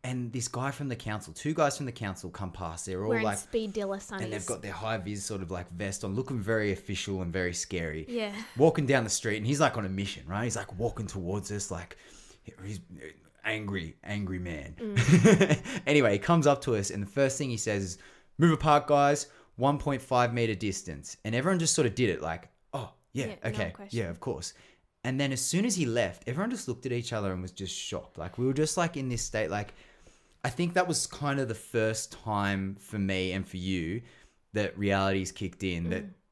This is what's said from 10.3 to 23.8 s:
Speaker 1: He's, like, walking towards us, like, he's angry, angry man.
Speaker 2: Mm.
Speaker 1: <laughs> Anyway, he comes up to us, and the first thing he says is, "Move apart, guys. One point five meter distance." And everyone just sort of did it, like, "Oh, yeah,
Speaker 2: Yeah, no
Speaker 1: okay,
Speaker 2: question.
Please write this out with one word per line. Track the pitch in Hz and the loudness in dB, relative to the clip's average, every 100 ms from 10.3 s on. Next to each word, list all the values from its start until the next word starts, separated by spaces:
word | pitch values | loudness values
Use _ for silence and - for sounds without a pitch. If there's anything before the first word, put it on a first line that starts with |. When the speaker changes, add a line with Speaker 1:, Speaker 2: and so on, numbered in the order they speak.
| 98 | -4
Speaker 1:
He's, | 117 | -2
like, | 113 110 90 | -4 -8 -4
walking | 117 - | -4 -2
towards | 101 98 87 101 98 | -6 -4 -2 -2 -2
us, | 104 - | -6 -4
like, | 85 85 - - - - - - - | -8 -8 -16 -20 -20 -20 -20 -20 -14
he's | 101 98 - 82 76 - - _ | -10 -10 -12 -16 -16 -18 -20 _
angry, | 107 110 101 98 80 - | -6 -4 -4 -4 -6 -12
angry | - 104 95 92 | -6 -4 -4 -4
man. | 90 78 71 - | -4 -6 -10 -8
Speaker 2:
Mm. | 220 202 - 170 - 196 180 151 - | -2 2 6 8 10 8 6 4 0
Speaker 1:
<laughs> | - | -6
Anyway, | - 147 120 | 4 6 6
he | 101 | 4
comes | - 170 147 | 4 6 6
up | 139 | 4
to | - 107 | 2 0
us, | 101 | 0
and | 101 | -4
the | 98 | -4
first | 139 135 135 | 2 2 2
thing | 139 | -4
he | 113 | -2
says | - 101 | 0 0
is, | 95 87 - - _ - | -2 -6 -16 -20 _ 4
"Move | 170 | 6
apart, | 156 156 147 143 | 6 6 6 6
guys. | 143 143 143 - - - - | 6 6 4 -2 -14 -20 0
One | 131 143 | 2 2
point | 147 135 | 0 -2
five | - 123 123 | 2 4 4
meter | 120 117 | 4 2
distance." | 98 104 90 - 71 - - | 2 -2 -2 -6 -10 -12 -10
And | 107 | -2
everyone | 117 156 185 | 0 2 2
just | 160 | 2
sort | - 123 | 4 2
of | |
did | - 117 | 4 2
it, | 73 | 2
like, | 78 82 - _ _ | -4 -6 -10 _ _
"Oh, | 135 113 _ _ | -10 -10 _ _
yeah, | - 170 | -6 -6
Speaker 2:
Yeah, | 202 | -4
no | 113 | -4
Speaker 1:
okay, | 113 87 | -2 -4
Speaker 2:
question. | 85 | -6